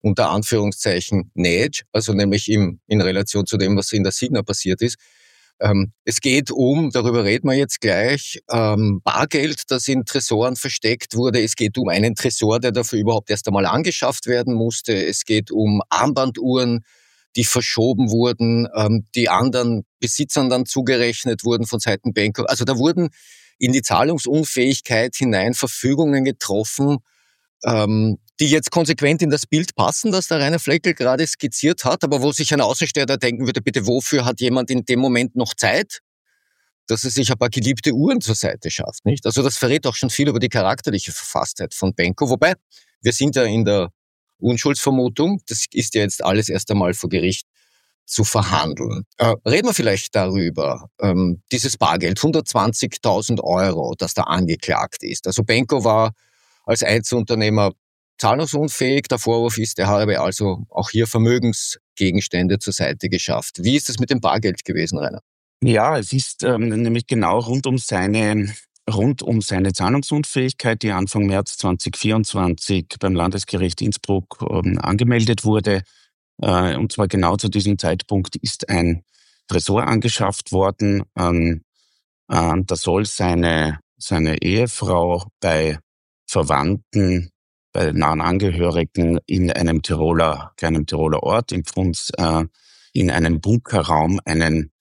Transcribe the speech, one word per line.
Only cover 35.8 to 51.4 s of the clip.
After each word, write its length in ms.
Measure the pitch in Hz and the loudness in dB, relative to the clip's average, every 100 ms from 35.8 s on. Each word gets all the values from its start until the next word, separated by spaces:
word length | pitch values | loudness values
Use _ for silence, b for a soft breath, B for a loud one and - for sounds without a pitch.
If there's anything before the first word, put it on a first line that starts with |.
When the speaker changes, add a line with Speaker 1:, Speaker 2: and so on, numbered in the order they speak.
| 208 - _ _ _ _ _ _ _ _ - | -2 -10 _ _ _ _ _ _ _ _ -4
Speaker 1:
dass 160 | 113 | -4
er 80 | 127 | -2
sich 220 | 127 123 | -2 0
ein 60 | - | 0
paar 120 | 123 | 0
geliebte 420 | 131 113 135 156 | 0 0 0 0
Uhren 280 | 127 165 254 | 2 2 2
zur 160 | - 110 | 0 -2
Seite 340 | - - 80 | -2 -4 -6
schafft, 340 | - - - | -6 -8 -4
nicht? 220 | - 139 110 | -2 0 0
Also 160 | 113 | 0
das 140 | 131 - | 0 2
verrät 320 | 127 151 139 | 0 2 -2
auch 80 | 113 | -2
schon 140 | 127 | -2
viel 180 | - 143 | 0 0
über 100 | 117 | 0
die 100 | 123 | 0
charakterliche 640 | 120 95 131 - 101 - | 0 0 0 -2 -4 -4
Verfasstheit 640 | 80 - - - - 87 | -10 -6 -4 -4 -6 -8
von 200 | - 95 | -4 -4
Benko, 360 | - 87 95 139 | -2 -4 0 0
wobei 240 | 127 160 185 _ b b b | 2 2 2 _ b b b
wir 100 | 117 | -2
sind 220 | 117 139 | 2 0
ja 80 | 131 | 2
in 220 | 117 110 | 2 2
der 260 | 104 101 87 - _ _ _ - | 2 2 -2 -8 _ _ _ -4
Unschuldsvermutung, 1040 | 123 120 147 139 - 131 127 113 160 202 - | -2 0 0 0 0 0 0 0 -2 -2 -6
das 160 | 113 - | -8 -6
ist 240 | - 113 110 | -4 -2 0
ja 60 | |
jetzt 200 | 104 - | -2 -2
alles 260 | - 101 107 | 0 0 0
erst 220 | 90 - | -2 -2
einmal 240 | 104 90 | 0 0
vor 160 | 90 - | -2 -2
Gericht 340 | 92 117 110 - _ _ _ _ _ - | 0 0 -2 -8 _ _ _ _ _ -8
zu 160 | - | -2
verhandeln. 800 | 110 113 92 87 78 71 58 55 - - | 2 2 2 0 -2 -4 -6 -6 -8 0
Äh, 180 | 117 107 | 0 0
reden 220 | - 147 240 | 0 2 2
wir 80 | |
vielleicht 400 | 202 117 98 - | 0 0 0 -2
darüber, 760 | 110 92 95 82 80 71 62 - - | -2 0 0 -2 -2 -4 -4 -10 -4
ähm, 420 | 101 90 92 87 | 0 2 0 -2